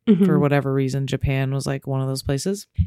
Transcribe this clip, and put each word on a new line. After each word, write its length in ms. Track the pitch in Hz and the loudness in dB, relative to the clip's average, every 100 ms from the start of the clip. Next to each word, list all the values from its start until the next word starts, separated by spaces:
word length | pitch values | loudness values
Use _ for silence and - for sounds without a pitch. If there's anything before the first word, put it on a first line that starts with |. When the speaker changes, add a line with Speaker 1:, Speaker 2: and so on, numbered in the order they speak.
| - | 2
Speaker 1:
Mm-hmm. 180 | 196 190 | 4 4
Speaker 2:
For 140 | 151 | 4
whatever 340 | 143 139 135 | 4 2 0
reason, 320 | 135 135 135 135 | 0 0 -2 -2
Japan 460 | 139 - 135 135 | -2 0 0 -2
was, 120 | 135 135 | -2 -4
like, 200 | 139 - | -6 -4
one 140 | 135 | -4
of 60 | 131 | -2
those 160 | 135 | -4
places. 440 | - 139 185 196 - - | -4 -4 -2 -6 -6 -4